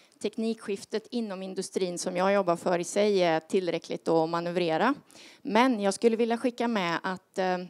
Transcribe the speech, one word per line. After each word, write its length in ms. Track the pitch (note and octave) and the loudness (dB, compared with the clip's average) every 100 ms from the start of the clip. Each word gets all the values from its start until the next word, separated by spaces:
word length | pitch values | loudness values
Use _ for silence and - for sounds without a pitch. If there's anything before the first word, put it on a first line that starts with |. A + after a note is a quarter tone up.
| _ - | _ -8
teknikskiftet 840 | G#3 - A3+ A3 - G3 - A3 - | -8 -4 -4 -4 -6 -8 -6 -8 -6
inom 320 | A#3+ G#3+ F#3 | -6 -6 -8
industrin 540 | F#3+ F#3 F#3 G3 F#3 F3 | -8 -8 -6 -4 -4 -4
som 200 | F#3 F3+ | -4 0
jag 160 | F#3+ | 2
jobbar 220 | G3+ E3+ E3+ | 2 2 0
för 240 | F3+ F3 | 0 0
i 40 | |
sig 400 | E3+ G3+ G#3 F#3+ | 0 0 2 4
är 160 | F3 D#3+ | 4 2
tillräckligt 680 | - G3 F3 E3 - E3+ - | 0 0 0 -4 -6 -6 0
att 220 | E3 D#3+ | 2 2
manövrera. 640 | E3+ F3 F3 E3+ D#3+ A3+ C#4+ _ - - - | 0 -2 0 0 2 2 0 _ -20 -20 -12
Men 380 | - G#3+ C4 A3 | 0 4 4 4
jag 140 | G3 | 0
skulle 220 | - A#3 A3 | 2 2 2
vilja 220 | A#3 A#3 | 0 0
skicka 300 | C4 A#3+ A#3 | -2 -2 -2
med 320 | G#3+ F3 D#3+ | 0 0 -2
att, 340 | F#3+ F3+ _ - | -4 -8 _ -4
eh, 200 | F#3 F3+ | -2 -2